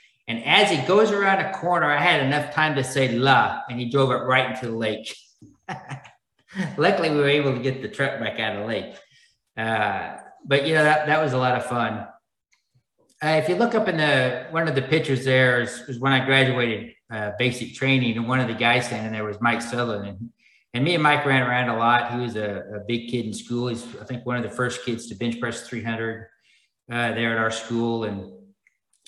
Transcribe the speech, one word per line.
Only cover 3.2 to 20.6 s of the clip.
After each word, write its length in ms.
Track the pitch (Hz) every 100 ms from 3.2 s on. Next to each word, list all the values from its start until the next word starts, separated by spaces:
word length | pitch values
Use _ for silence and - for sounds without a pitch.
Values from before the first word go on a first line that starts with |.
| 131 123 107 - -
and 120 | 120
he 100 | 120
drove 220 | 139 131
it 140 | 120 123
right 240 | 131 123
into 160 | 113 120
the 100 | 113
lake. 400 | 110 104 - - _ _ - _ -
<laughs> 1080 | 175 - 143 - _ _ _ _ 190 160 -
Luckily, 340 | 175 190 160
we 60 | 147
were 120 | 143
able 240 | 147 139
to 80 | 123
get 220 | 131 -
the 60 | 135
truck 320 | - 135 110
back 180 | 110 -
out 160 | 110
of 80 | 101
the 60 | 110
lake. 260 | 104 - - _ _ _ _ _ -
Uh, 600 | 113 110 104 95 85 - - -
but, 220 | - 139 147
you 60 |
know, 100 | 156
that, 220 | 151 151 147
that 140 | 156
was 120 | 156
a 40 | 127
lot 200 | 127 123
of 100 | -
fun. 400 | 120 120 110 - - _ _ _ _ _ _ _ _ _ -
Uh, 200 | 151 160
if 60 | 165
you 80 | 180
look 180 | 226
up 140 | 247 196
in 80 | 160
the, 500 | 151 135 127 123 -
one 160 | 160 165
of 80 | 139
the 60 |
pictures 420 | 131 160 147 131
there 360 | 135 131 127 120
is, 200 | 117 - -
is 100 | 120
when 140 | 135
I 120 | 135
graduated, 680 | 135 135 127 123 120 104 - - -
uh, 200 | 113 104 101
basic 340 | 123 123 117
training, 420 | - 135 135 120 113
and 120 | 117
one 100 | 131
of 80 | 123
the 80 |
guys 320 | 110 120 127 -
standing 240 | 113 110
there 140 | 110
was 160 | 107 101
Mike 200 | 117 117
Sutherland. 460 | - 123 120 101 101
And, 240 | 95 117 _ _ _